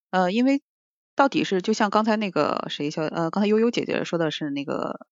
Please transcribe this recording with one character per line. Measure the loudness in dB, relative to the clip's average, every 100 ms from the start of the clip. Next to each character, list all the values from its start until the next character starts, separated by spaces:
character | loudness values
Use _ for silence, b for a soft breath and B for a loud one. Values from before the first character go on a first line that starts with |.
| -4
呃， | 0 2
因 | 2
为 | 2 2 _ _ _ _ _ 2
到 | 2
底 | 2
是， | 0 -2
就 | 0
像 | 0 2
刚 | 2
才 | 2 0
那 | 0
个 | 0 0 0 -4
谁， | -4 -4
小， | -2
呃， | -4 -2 -2
刚 | 0
才 | 2
悠 | 4
悠 | 2
姐 | 0
姐 | -2 -2
说 | -2 -2
的 | -2
是 | -2 -6
那 | -6
个 | -4 -4 -4 -8 -14